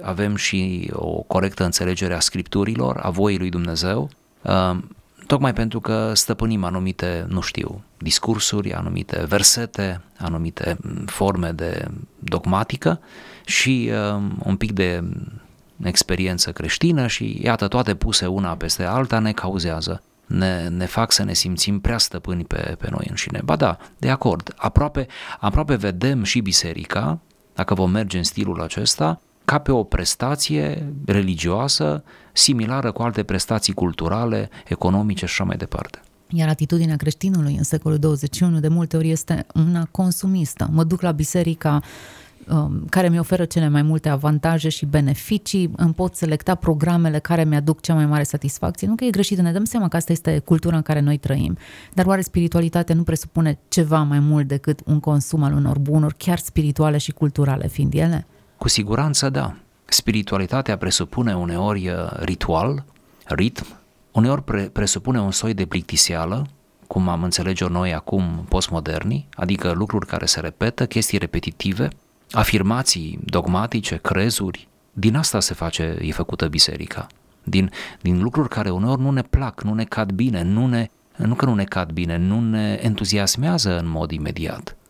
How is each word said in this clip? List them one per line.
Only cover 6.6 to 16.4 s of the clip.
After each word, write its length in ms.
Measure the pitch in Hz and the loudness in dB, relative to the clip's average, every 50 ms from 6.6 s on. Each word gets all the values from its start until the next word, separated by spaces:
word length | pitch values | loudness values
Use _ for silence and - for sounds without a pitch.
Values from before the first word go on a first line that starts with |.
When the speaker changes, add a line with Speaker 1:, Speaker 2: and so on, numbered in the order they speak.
| 90 | 0
Speaker 1:
anumite, 600 | 87 90 92 92 92 90 - - 90 87 85 87 85 | -2 -2 -2 -2 -2 -2 -2 -4 -4 -2 -4 -4 -2
nu 120 | 92 92 | -2 -2
știu, 420 | - - - - - - - 98 - - _ - | -2 -4 -4 -6 -6 -6 -8 -10 -14 -18 _ -8
discursuri, 760 | - 80 - - - 110 113 107 - - - 104 98 98 87 | -4 -2 -2 0 0 0 -2 0 0 -2 -2 -2 -2 -2 -4
anumite 500 | 85 87 87 87 90 92 - - 85 82 76 | -4 -4 -4 -4 -4 -4 -4 -4 -4 -2 0
versete, 720 | 87 101 98 - - 120 117 113 - - 101 95 90 90 - - _ - | 2 4 4 4 4 2 0 -4 -4 -4 -4 -4 -4 -6 -10 -14 _ -8
anumite, 580 | 90 85 82 82 82 82 - - - 85 85 - | -4 -4 -2 -2 -2 -4 -6 -4 -4 -4 -4 -4
mm, 240 | - - - - - | -6 -8 -8 -8 -8
forme 460 | - - - 98 98 95 92 87 82 | -6 -4 0 0 0 2 0 -2 -2
de 380 | 85 78 85 85 85 82 - - - - - - _ _ | -4 -4 -4 -4 -4 -6 -6 -8 -10 -12 -14 -16 _ _
dogmatică 840 | - - 85 90 - - 92 98 113 - - - - 165 170 165 - - - - - - - - - | -8 -4 -4 -2 0 0 0 0 0 -2 -4 -2 0 0 0 0 -4 -10 -20 -20 -20 -20 -20 -16 -8
și, 460 | - - - - 131 131 123 117 113 110 | -4 -2 0 2 2 2 2 0 0 0
uh, 300 | 107 104 104 104 101 101 101 95 - | 0 0 0 0 -2 -2 -2 -4 -4
un 180 | - 98 95 | -2 0 0
pic 160 | 95 - 104 101 | 0 0 0 0
de 320 | 95 95 90 87 87 87 87 - - - - - - - - - _ _ _ _ - - | 2 2 2 0 0 -4 -4 -6 -6 -8 -10 -12 -14 -18 -20 -20 _ _ _ _ -6 -4
experiență 720 | 92 87 - - - 90 87 92 92 90 87 | -2 2 2 2 2 0 0 0 0 0 -2